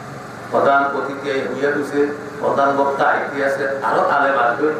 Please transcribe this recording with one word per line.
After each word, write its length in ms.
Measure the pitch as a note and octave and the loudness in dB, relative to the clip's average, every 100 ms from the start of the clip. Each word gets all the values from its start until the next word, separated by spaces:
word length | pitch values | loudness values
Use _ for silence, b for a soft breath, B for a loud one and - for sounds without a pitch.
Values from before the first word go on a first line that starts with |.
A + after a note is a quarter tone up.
| - - - - - | -14 -14 -14 -14 -2
প্রধান 320 | - C3 C#3 | 2 4 4
অতিথি 480 | C#3 C3+ C#3 C#3 C#3+ | 2 -2 -4 -6 -4
হইয়া 400 | C3+ B2 C3 C#3+ | -2 -2 -2 0
দিছে, 360 | D3 C#3 C#3+ C#3+ - - - | 0 0 0 0 0 -10 -4
প্রধান 380 | A#2 B2+ C#3 C#3 | 0 2 2 2
বক্তা 280 | C#3 C#3 - | 0 2 2
আইতে 400 | A2+ - C#3 C3+ | 2 -2 -2 -2
আছে, 340 | C3+ C3+ A2 | 0 -2 -2
আরো 260 | - B2 - | 0 0 2
আলেম 300 | C#3+ C#3 C#3 | 2 2 2
আসবে 340 | - - - | 2 2 0